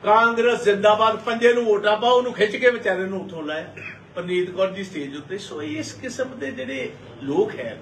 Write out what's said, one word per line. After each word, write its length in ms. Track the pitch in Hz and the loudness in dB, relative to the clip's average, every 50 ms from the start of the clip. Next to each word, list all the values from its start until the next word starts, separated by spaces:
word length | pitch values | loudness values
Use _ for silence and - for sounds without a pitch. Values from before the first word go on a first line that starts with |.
"ਕਾਂਗਰਸ 600 | - 190 208 220 226 233 233 233 233 240 233 - - | 4 6 6 6 6 4 4 4 2 2 2 2 2
ਜ਼ਿੰਦਾਬਾਦ, 520 | 202 202 196 208 208 214 214 220 220 220 | 2 2 4 4 4 4 6 4 2 2
ਪੰਜੇ 360 | 214 - 240 233 226 233 240 | 0 -4 -4 -4 4 4 4
ਨੂੰ 120 | 240 240 240 | 4 4 4
ਵੋਟਾਂ 320 | 220 208 196 202 208 208 | 2 2 4 4 2 2
ਪਾਓ।" 200 | 196 220 240 254 | 4 4 4 4
ਉਹਨੂੰ 160 | 247 247 247 | 4 4 0
ਖਿੱਚ 240 | - - 208 214 - | 0 0 0 0 0
ਕੇ 140 | - 247 247 | 4 4 4
ਵਿਚਾਰੇ 340 | 247 226 - 208 185 180 190 | 4 4 -2 -2 -2 -2 -2
ਨੂੰ 160 | 190 196 185 | -4 -6 -6
ਉੱਥੋਂ 220 | 165 - 175 160 | -8 -8 -10 -10
ਲਾਇਆ, 220 | 156 151 151 160 - - - - - - - - - - - | -8 -6 -6 -6 -8 -10 -14 -16 -16 -16 -16 -18 -20 -14 -12
ਪ੍ਰਨੀਤ 360 | 185 175 175 180 180 180 180 | -10 -6 -2 0 0 0 -2
ਕੌਰ 200 | - 185 190 190 | 0 0 0 0
ਜੀ 140 | 185 196 196 | 0 -6 -10
ਸਟੇਜ 320 | 190 - 156 143 139 139 | -8 -8 -8 -8 -8 -10
ਉੱਤੇ। 220 | 147 143 - 190 202 | -12 -10 -10 -10 -10
ਸੋ 240 | - - - - | -10 -10 -10 -8
ਇਸ 300 | 151 - - - - - | -8 -6 -6 -6 -8 -10
ਕਿਸਮ 460 | - - - 254 247 - 254 262 247 233 | -10 -12 -12 -10 -6 -6 -6 -6 -6 -8
ਦੇ 120 | 269 269 | -8 -8
ਜਿਹੜੇ 420 | 233 240 262 240 269 262 247 220 - - - - - - | -8 -8 -8 -8 -6 -8 -8 -8 -10 -14 -20 -20 -18 -12
ਲੋਕ 320 | 135 139 147 180 214 - - | -8 -2 0 0 0 0 -2
ਹੈ 220 | - - - 131 - | -8 -10 -10 -10 -12